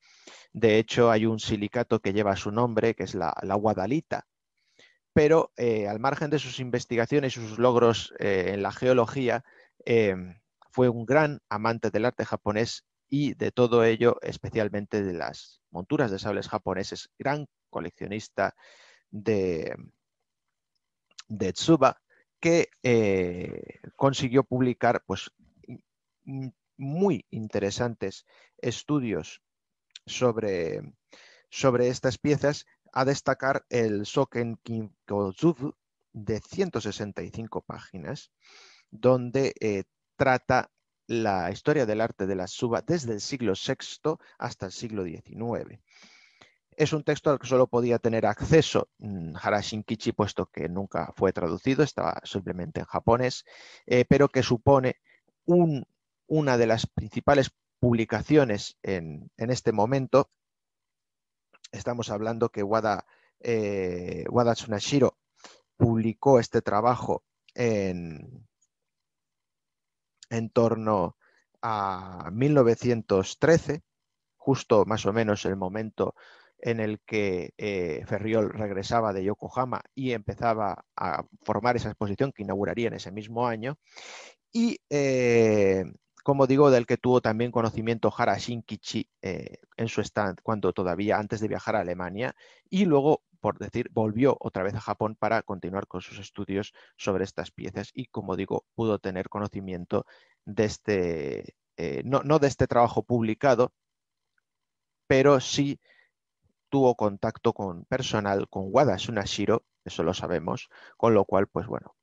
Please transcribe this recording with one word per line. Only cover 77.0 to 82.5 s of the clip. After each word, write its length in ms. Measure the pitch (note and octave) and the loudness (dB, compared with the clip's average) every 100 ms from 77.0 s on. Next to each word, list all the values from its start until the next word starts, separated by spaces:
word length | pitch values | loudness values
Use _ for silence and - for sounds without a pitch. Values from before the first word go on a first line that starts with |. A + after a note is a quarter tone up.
que, 520 | - A2 G2+ F2+ D#2 - | -4 -2 0 -2 -6 -8
eh, 440 | G#2 G2 F2 D2 - | -6 -4 -4 -6 -6
Ferriol 440 | G#2 G#2+ A2 G#2 | -6 -2 0 0
regresaba 640 | - G#2+ G2 G2 A#2 A2+ | -2 -6 -6 -2 0 0
de 100 | G2 | -2
Yokohama 600 | F#2+ G#2 - - B2+ A2+ - | -4 -4 -6 -4 -4 -4 -10
y 180 | - C3 | -8 -6
empezaba 720 | A#2 G2+ G#2+ A#2 A2 G#2 E2+ - - | -6 -6 -4 -2 0 -2 -6 -10 -8
a 300 | F#2 D2 - - | -4 -4 -8 -10
formar 340 | - G#2 A#2 A#2+ | -4 -2 0 0
esa 140 | A2 | -2
exposición 420 | G#2 G#2 G2 C#3 | -6 -4 -2 -2
que 120 | - | -4
inauguraría 440 | G2+ | -6